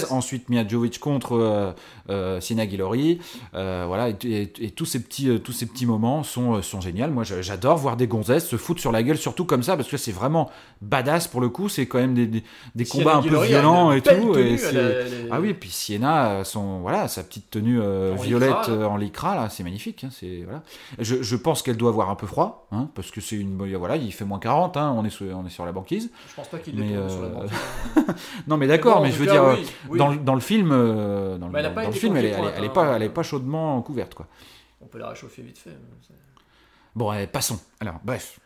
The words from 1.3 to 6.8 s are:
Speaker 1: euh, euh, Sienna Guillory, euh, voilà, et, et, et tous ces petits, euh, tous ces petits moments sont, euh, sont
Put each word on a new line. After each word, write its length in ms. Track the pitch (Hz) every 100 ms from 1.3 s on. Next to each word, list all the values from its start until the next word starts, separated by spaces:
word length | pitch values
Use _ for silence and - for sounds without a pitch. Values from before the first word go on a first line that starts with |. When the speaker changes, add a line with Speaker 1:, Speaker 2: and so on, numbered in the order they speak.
| 120
Speaker 1:
euh, 340 | 113 104 98 85 - - -
euh, 280 | 98 92 92
Sienna 260 | - 113 107
Guillory, 520 | 95 95 120 156 170 - 247 98
euh, 300 | - 95 92 87
voilà, 240 | 95 120
et, 60 | 98
et, 280 | 123 107 101 - 110
et 40 |
tous 120 | -
ces 180 | 160 131
petits, 280 | - - 135
euh, 80 | 113
tous 140 | -
ces 120 | 120
petits 220 | 117 - 120
moments 360 | 110 117 151
sont, 340 | 139 123 123 110
euh, 60 |
sont 200 | 95 98